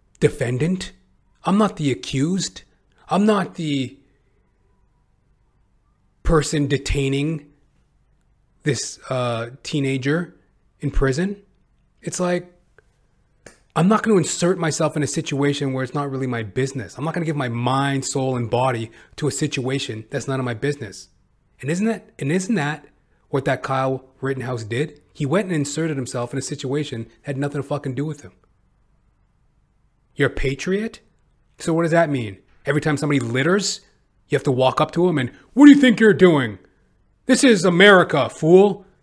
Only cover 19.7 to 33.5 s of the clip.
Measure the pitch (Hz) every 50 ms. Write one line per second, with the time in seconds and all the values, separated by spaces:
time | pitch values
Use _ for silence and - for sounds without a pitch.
19.7 | 135 135 - - 110 110 - - 139 123 - 139 135 135 127 120 113 104 139 147
20.7 | 143 - 110 92 - - - _ _ _ _ _ _ _ _ _ _ - 131 143
21.7 | 170 185 214 226 214 - - - _ - 139 139 170 190 185 - 226 165 143 147
22.7 | 151 - - - _ _ _ _ _ _ _ - 143 135 131 151 127 - - -
23.7 | 135 131 135 131 135 131 - _ _ - 131 131 135 127 117 127 127 113 110 101
24.7 | 113 131 156 156 - - _ _ _ - 147 131 165 202 202 185 170 151 139 143
25.7 | - 156 165 156 147 135 123 - - 120 120 - 139 131 - - 143 - - 127
26.7 | 139 151 143 - 123 113 113 - _ _ - 147 131 135 143 143 147 143 - -
27.7 | 147 139 - 135 120 135 147 156 143 - - - _ _ _ _ _ _ _ _
28.7 | _ _ _ _ _ _ _ _ _ _ _ _ _ _ _ _ _ _ _ _
29.7 | _ _ _ _ _ _ _ _ _ - 139 123 - - - 135 135 - - 180
30.7 | 190 208 220 226 - - _ _ _ _ _ _ _ _ _ _ _ - - 170
31.7 | 160 165 170 156 170 165 165 147 143 127 110 104 95 - _ _ _ _ - 143
32.7 | 147 147 - 156 147 135 156 143 143 135 117 113 117 131 139 165